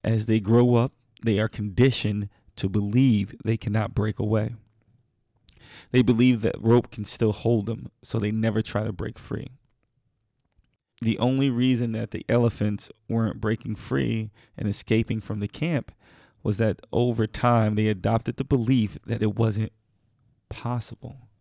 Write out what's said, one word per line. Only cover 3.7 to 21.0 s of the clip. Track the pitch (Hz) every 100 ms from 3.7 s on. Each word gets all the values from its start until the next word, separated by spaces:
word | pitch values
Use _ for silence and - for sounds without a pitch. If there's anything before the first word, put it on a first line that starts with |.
| 107 101 -
break | 107 -
away. | 107 107 110 117 _ _ _ _ _ _ _ _ - _ - - -
They | 123
believe | 117 113 127 117
that | 104 -
rope | 113 120 -
can | - 104
still | - 110
hold | 101 113 117 104
them, | 113 120 _
so | - 113
they | 104
never | 110 113 104
try | - 104
to | 107
break | 90 - -
free." | - - - 127 _ _ _ _ _ _ _ _ _ _ _ _ _ _
The | 113 -
only | 123 135 139
reason | 120 127 123 120
that | 110 110
the | - -
elephants | 120 117 - 107 104 - - -
weren't | 113 110 -
breaking | 110 110 - 107
free | - 135 120 113 107 _ _ -
and | 104
escaping | 98 - 113 - 110
from | - 107
the | 104
camp | - 160 147 - _ _ - _ _
was | - 101
that | 110 - -
over | - 123 113 107
time | - 120 120 107 104
they | 107
adopted | 98 107 113 - -
the |
belief | 123 131 113 131 104 - -
that | 110
it | 107 104
wasn't | 113 104 110 _ _ _ _ _ _ _ _
possible. | - 120 123 - 120